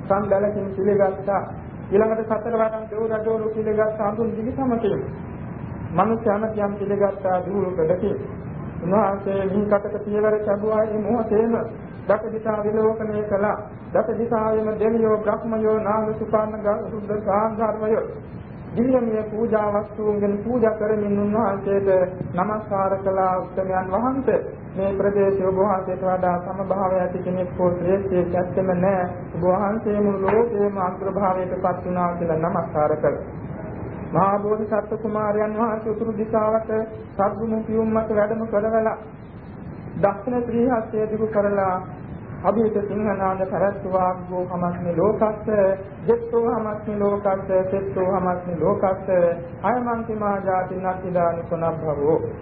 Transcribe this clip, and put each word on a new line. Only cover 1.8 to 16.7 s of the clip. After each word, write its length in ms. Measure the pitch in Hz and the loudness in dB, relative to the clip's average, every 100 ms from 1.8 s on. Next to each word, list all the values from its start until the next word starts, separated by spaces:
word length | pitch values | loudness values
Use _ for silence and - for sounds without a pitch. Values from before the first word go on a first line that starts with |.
| - | 0
ඊළඟට 400 | 196 220 220 220 | 2 4 2 -2
සතර 260 | 214 233 | -2 0
වරන් 320 | 226 220 220 220 | 0 0 -2 -6
දෙව් 160 | 208 226 | -4 -2
රජවරු 440 | 220 220 220 220 | -2 0 0 -2
පිළිගත් 500 | 220 220 208 214 214 | -2 0 2 2 0
අඳුන් 280 | 208 214 226 | -2 0 -2
දිවි 200 | 202 226 | -2 -4
සමකේ 440 | 254 262 226 202 160 - - - - - - - - - | -2 0 0 0 0 -4 -8 -10 -10 -10 -10 -10 -8 -2
මනුෂ්‍ය 400 | 170 202 226 226 | 2 2 2 0
අමතියන් 440 | 202 220 208 202 202 | 0 0 -2 -2 -2
පිළිගත්තා 640 | 196 196 202 190 185 185 | -2 2 2 2 0 0
දුරු 300 | 175 202 185 | 0 -2 0
කඩකේ. 460 | 180 160 180 196 - - - - - - - | 0 2 2 0 -2 -6 -10 -10 -10 -10 -6
උන්වහන්සේ 600 | 175 196 202 202 196 196 | 0 2 2 0 -2 -2
මිහි 240 | 190 196 208 | 0 0 2
කටක 300 | 202 208 202 | 2 2 -4
පියවර 340 | 208 208 214 214 | -2 0 2 2
තැබුවා. 440 | 208 202 214 214 | 2 0 2 2
ඒ 160 | 220 214 | 2 0
මොහොතේම 560 | 202 240 220 208 233 226 - - - - - | 0 0 2 4 4 2 -2 -8 -12 -4 0
දස 180 | 208 226 | 0 0
දිශා 320 | 220 226 214 | -4 -2 -2
විලෝකනය 640 | 208 220 220 220 214 208 | 0 2 2 2 -2 -2
කළා. 340 | 208 196 208 - - - - | 0 0 0 0 -6 -14 -2
දස 180 | 175 226 | 0 2
දිශාවෙම 600 | 208 233 233 220 220 214 | 0 0 0 2 2 0
දෙවියෝ, 440 | 208 214 233 220 214 | 2 2 4 4 2
බ්‍රහ්මයෝ, 640 | 208 220 233 220 214 220 | 2 -2 -2 0 2 2
නාග, 280 | 196 220 220 | 2 0 0
සුපාන, 380 | 214 214 220 214 | -2 0 0 0
ග-, 300 | 214 208 | -2 0